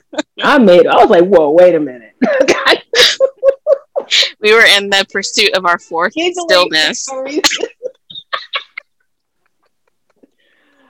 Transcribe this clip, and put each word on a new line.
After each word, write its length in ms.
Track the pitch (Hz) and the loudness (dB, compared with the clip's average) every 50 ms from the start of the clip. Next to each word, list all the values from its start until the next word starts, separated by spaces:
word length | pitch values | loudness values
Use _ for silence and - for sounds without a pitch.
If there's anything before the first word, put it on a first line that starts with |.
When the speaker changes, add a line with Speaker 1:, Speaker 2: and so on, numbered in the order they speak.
| - _ - | -10 _ -12
Speaker 1:
<laughs> 240 | - - _ _ - | -12 -12 _ _ -6
Speaker 2:
I 160 | - 226 277 | -2 0 2
made, 300 | 285 226 185 175 175 160 | 4 4 4 6 4 4
I 80 | 143 - | 4 2
was 140 | - 339 262 | 2 2 4
like, 160 | 202 170 175 | 4 2 2
"Whoa, 240 | 190 202 165 156 143 | 4 2 2 2 2
wait 240 | 156 175 180 180 165 | 4 4 4 4 4
a 40 | 156 | 2
minute." 340 | 151 135 127 120 110 - _ _ | -2 -6 -10 -14 -20 -20 _ _
<laughs> 40 | 254 622 571 523 269 - - - 539 523 - - - _ - 480 - - - - 539 539 - _ 523 539 539 - _ 605 554 - - _ - - - - - - - - - _ | -4 0 0 0 0 0 -2 -2 -2 -2 -2 -2 -4 _ 0 0 0 0 0 -2 -2 -2 -2 _ -2 -2 -2 0 _ -2 -2 -2 -4 _ -10 -10 -6 -4 -2 -2 -2 -4 -6 _
Speaker 1:
We 140 | - 214 220 | 0 2 4
were 120 | 226 220 | 4 4
in 240 | 160 196 202 202 202 | 4 2 0 0 -2
the 160 | 196 196 196 - | -2 -2 -2 -4
pursuit 440 | - 196 196 - - 247 208 - - | -8 -10 -8 -6 -4 -2 -2 -2 -2
of 80 | 190 185 | -2 0
our 140 | 175 170 170 | -2 -2 -2
fourth 340 | - - 170 165 175 208 - | -4 -8 -4 -4 -4 -4 -4
Speaker 2:
Giggling 200 | 311 339 359 349 359 339 | -4 -6 -6 -6 -6 -2
Speaker 1:
stillness. 580 | - 190 180 180 - 156 156 156 151 180 - - | 0 0 0 0 0 -2 -2 -2 -2 -4 -6 -10
Speaker 2:
for 100 | - 269 | -10 -10
no 60 | 262 262 | -10 -10
reason. 180 | 277 294 311 - | -8 -6 -4 -4
<laughs> 240 | 302 - - - 494 - _ 480 523 - _ _ - - - - _ - - - - - - - _ _ - - _ _ _ _ _ _ _ _ _ _ _ _ _ _ _ _ _ _ _ _ _ _ _ _ _ _ _ _ _ _ _ _ _ _ _ _ _ _ _ _ | -4 -4 -6 -8 -10 -10 _ -16 -16 -16 _ _ -20 -20 -20 -16 _ -14 -14 -12 -12 -12 -14 -14 _ _ -20 -20 _ _ _ _ _ _ _ _ _ _ _ _ _ _ _ _ _ _ _ _ _ _ _ _ _ _ _ _ _ _ _ _ _ _ _ _ _ _ _ _